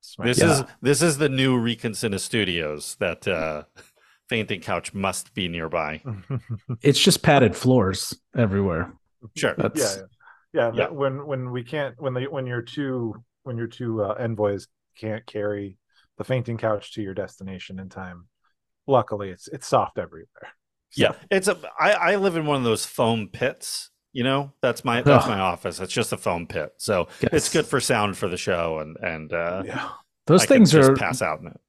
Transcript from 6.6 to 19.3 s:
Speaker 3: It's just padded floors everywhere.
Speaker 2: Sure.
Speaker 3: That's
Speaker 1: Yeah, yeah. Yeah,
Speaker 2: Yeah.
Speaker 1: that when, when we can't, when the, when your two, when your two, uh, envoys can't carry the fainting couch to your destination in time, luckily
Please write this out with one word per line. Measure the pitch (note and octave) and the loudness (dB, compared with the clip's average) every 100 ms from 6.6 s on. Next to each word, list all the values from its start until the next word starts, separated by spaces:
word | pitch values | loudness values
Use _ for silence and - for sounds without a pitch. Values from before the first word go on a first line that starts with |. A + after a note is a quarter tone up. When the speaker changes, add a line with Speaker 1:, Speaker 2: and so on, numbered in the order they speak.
| _ A#2+ | _ -2
Speaker 3:
It's | C#3 C#3+ | 2 4
just | - - | 4 4
padded | - C#3+ A#2 - | 6 6 6 4
floors | B2+ B2+ F#2+ F#2+ - - _ - | 4 4 4 -2 -8 -12 _ 0
everywhere. | A2+ G2 G2 D#2+ E2+ - _ _ A2 - | 2 2 0 0 -4 -10 _ _ -18 -2
Speaker 2:
Sure. | B2 D#2 | -2 0
Speaker 3:
That's | A2 D3+ | -2 0
Speaker 1:
Yeah, | A#2 G2 | -2 -2
yeah. | F#2+ _ - - _ | -12 _ -20 -20 _
Yeah, | - - | -2 0
Speaker 2:
Yeah. | - | 0
Speaker 1:
that | G3 | -4
when, | D#3 C#3 C3+ D3 | -2 -4 -4 -8
when | C3 B2+ | -6 -6
we | B2 | -8
can't, | A#2+ D#3 C#3 A#2+ | -6 -6 -6 -6
when | C#3 | -6
the, | B2 C3+ | -4 -6
when | C#3+ B2+ | -6 -6
your | B2 | -6
two, | A#2 - C#3 B2+ A#2 G#2 - _ | -8 -8 -6 -4 -6 -8 -18 _
when | - A#2 | -10 -8
your | A#2 | -8
two, | - B2 A2 | -8 -6 -2
uh, | G2+ G#2+ | -2 -2
envoys | A#2 G#2+ G#2 G2+ - _ _ _ | -4 0 0 -2 -8 _ _ _
can't | A2 A2 | -8 -8
carry | A2+ G#2+ G#2 G2+ G2+ F#2+ _ _ _ _ | -8 -6 -4 -4 -8 -12 _ _ _ _
the | |
fainting | A2 B2+ A#2+ A2+ | -4 -4 -4 -4
couch | A2+ G#2 - | -2 -2 -6
to | - | -10
your | G2 | -8
destination | F#2+ F#2+ - F#2+ F#2+ - F#2+ | -6 -8 -10 -14 -14 -14 -14
in | F#2+ | -14
time, | F#2+ F#2 F2 F2 _ _ _ _ _ - | -14 -14 -16 -20 _ _ _ _ _ 2
luckily | C3 A2 G#2 G2 | 2 2 -6 -8